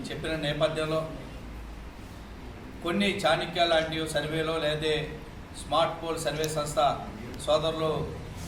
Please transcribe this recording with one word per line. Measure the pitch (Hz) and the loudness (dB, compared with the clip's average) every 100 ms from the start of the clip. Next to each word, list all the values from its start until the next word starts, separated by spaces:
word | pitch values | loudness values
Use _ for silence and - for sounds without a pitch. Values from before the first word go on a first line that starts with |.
| - | -6
చెప్పిన | 143 156 160 | -6 -4 -2
నేపథ్యంలో | 147 147 156 156 156 160 156 - - - - - - - - - - - - - - - - - | 0 2 2 2 0 0 -2 -6 -10 -12 -10 -10 -10 -12 -12 -12 -14 -12 -14 -12 -12 -12 -12 -6
కొన్ని | 170 190 202 175 156 | 0 2 4 4 4
చాణక్య | 160 160 175 170 | 4 2 2 4
లాంటి | 165 156 160 156 | 6 4 0 0
సర్వేలో | 147 151 160 160 160 | 0 0 0 0 2
లేదా | 151 151 156 151 147 - - - - - | 2 2 2 2 0 -6 -12 -12 -12 -12
స్మార్ట్ | - 151 165 - | 0 4 4 2
పోల్ | 165 156 | -4 -2
సర్వే | 151 151 | -2 0
సంస్థ | 156 156 147 - 143 101 - - 117 - - | 0 0 0 4 4 4 -4 -8 -8 -4 2
సోదరులు | 156 160 160 160 151 - - - - | 4 4 2 2 2 -2 -6 -8 -8